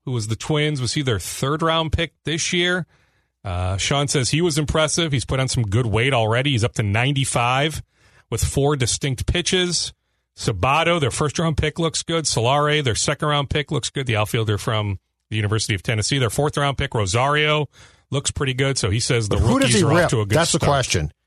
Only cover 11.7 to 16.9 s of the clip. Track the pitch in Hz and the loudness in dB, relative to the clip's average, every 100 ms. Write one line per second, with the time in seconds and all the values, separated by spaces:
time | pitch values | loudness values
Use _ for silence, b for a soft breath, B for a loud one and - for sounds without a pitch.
11.7 | - 160 - - 165 151 123 117 147 147 | -2 -2 -2 -4 -2 -2 0 2 2 2
12.7 | 151 127 101 - 143 151 147 131 151 - | 2 0 0 0 0 0 0 0 -2 -2
13.7 | 135 - 139 123 107 107 120 110 101 - | -4 -4 -4 -2 0 0 0 0 0 -2
14.7 | 107 104 92 _ _ - 110 104 110 - | -2 -2 -4 _ _ -8 -4 0 0 0
15.7 | 98 - 107 - 139 120 - 147 147 143 | -2 -2 -2 0 0 0 0 0 0 -2
16.7 | 135 139 | -2 -2